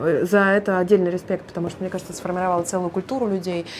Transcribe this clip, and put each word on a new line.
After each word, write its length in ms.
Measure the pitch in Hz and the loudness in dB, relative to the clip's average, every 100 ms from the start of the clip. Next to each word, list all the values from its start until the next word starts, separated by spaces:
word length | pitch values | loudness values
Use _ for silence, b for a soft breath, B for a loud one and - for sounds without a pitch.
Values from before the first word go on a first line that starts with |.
Э, 220 | 151 143 175 | 0 2 4
за 120 | 202 196 | 4 4
это 280 | 202 202 185 | 4 2 0
отдельный 320 | 180 202 180 | 4 4 4
респект, 360 | 180 - 190 - | -2 -4 -6 -6
потому 240 | - 175 | -6 -6
что, 80 | - | -6
мне 80 | 185 | -6
кажется, 220 | 185 - | -6 -8
сформировало 500 | 170 180 180 185 175 | -8 -6 -2 0 0
целую 280 | 175 190 175 | 0 -2 -2
культуру 360 | 190 185 269 233 | -2 -4 -2 0
людей. 380 | 190 180 175 170 B | 0 -2 -4 -6 B